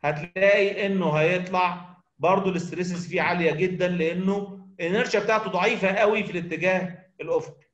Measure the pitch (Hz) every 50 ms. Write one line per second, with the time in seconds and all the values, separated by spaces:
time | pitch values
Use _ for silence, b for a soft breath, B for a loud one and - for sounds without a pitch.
0 | - 143 151 151 151 - _ 190 190 196 202 208 196 196 202 196 202 196 196 190
1 | 180 160 151 151 156 165 180 180 180 180 190 180 185 175 175 - - - - _
2 | _ _ _ _ - 170 190 196 190 190 175 160 139 - - 165 180 175 175 175
3 | - - - 175 156 156 180 175 175 160 147 151 180 180 185 175 180 180 180 175
4 | 160 165 175 180 190 190 196 202 202 196 - - - - - - 175 165 185 220
5 | 247 - - 208 202 208 220 214 - 202 180 180 185 220 240 190 175 190 190 202
6 | 226 208 214 214 202 160 156 175 160 - 160 151 160 185 185 185 180 180 - -
7 | - _ _ _ - 160 185 160 147 - - _ _ _